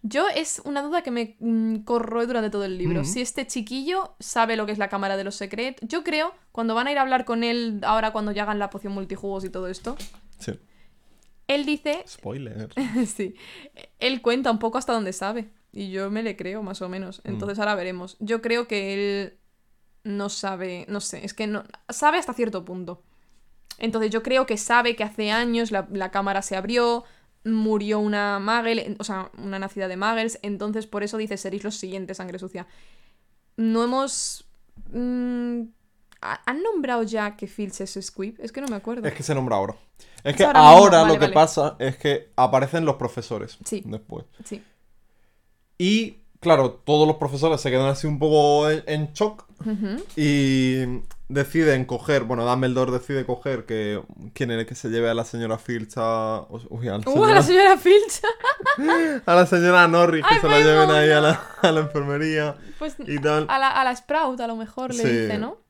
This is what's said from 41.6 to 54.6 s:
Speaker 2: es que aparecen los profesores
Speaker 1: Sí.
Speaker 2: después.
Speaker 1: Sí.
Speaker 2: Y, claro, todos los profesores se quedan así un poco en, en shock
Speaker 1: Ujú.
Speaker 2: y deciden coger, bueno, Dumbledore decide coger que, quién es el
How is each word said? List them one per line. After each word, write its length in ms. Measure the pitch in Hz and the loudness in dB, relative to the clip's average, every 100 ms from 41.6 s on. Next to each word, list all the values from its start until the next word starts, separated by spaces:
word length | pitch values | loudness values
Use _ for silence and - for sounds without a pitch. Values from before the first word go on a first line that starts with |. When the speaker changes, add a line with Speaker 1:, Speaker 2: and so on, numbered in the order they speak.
| 147 - | -2 0
Speaker 2:
es 160 | 131 131 | -4 -2
que 320 | 151 143 - - | -2 -2 -4 0
aparecen 480 | 127 135 135 165 160 | 4 4 2 0 0
los 100 | - | -2
profesores 600 | 123 - 113 110 98 - | -4 -6 -8 -8 -8 -14
Speaker 1:
Sí. 180 | - 98 | -10 -8
Speaker 2:
después. 400 | 196 107 - - - _ | -8 -12 -12 -16 -16 _
Speaker 1:
Sí. 180 | 214 202 - _ _ _ _ _ _ _ _ _ _ _ | -16 -16 -16 _ _ _ _ _ _ _ _ _ _ _
Speaker 2:
Y, 400 | 180 214 220 - - _ | 2 2 -2 -12 -20 _
claro, 320 | 170 151 131 - | 4 6 4 0
todos 220 | - 151 151 | 0 4 4
los 100 | 156 | 2
profesores 440 | 147 135 160 151 | -2 0 0 0
se 100 | 143 | 0
quedan 160 | 127 135 | 2 0
así 200 | 139 156 | 0 -4
un 120 | 147 | 0
poco 500 | 151 151 147 147 151 | 4 6 6 4 4
en, 140 | 156 - | 0 -4
en 260 | 151 151 | -6 -6
shock 320 | - 214 214 - - | -2 -4 -4 -20 -12
Speaker 1:
Ujú. 420 | 226 208 202 226 392 - | -8 -6 -6 -6 -10 -2
Speaker 2:
y 880 | 147 143 139 135 127 131 127 123 - - - | 0 2 2 2 2 0 -2 -4 -8 -10 -6
deciden 560 | 135 139 160 156 131 | -4 -2 2 4 2
coger, 400 | 127 123 - 139 | 0 -6 0 0
bueno, 200 | 117 123 120 | 0 -2 0
Dumbledore 420 | 127 131 127 127 | 2 2 2 0
decide 320 | 127 - 135 | -2 -4 -6
coger 400 | 123 123 143 127 | -4 -6 -4 -6
que, 360 | 110 110 104 104 - - 107 | -6 -4 -4 -4 -8 -16 -18
quién 180 | - 123 | -6 -4
es 80 | |
el 80 | 113 | -4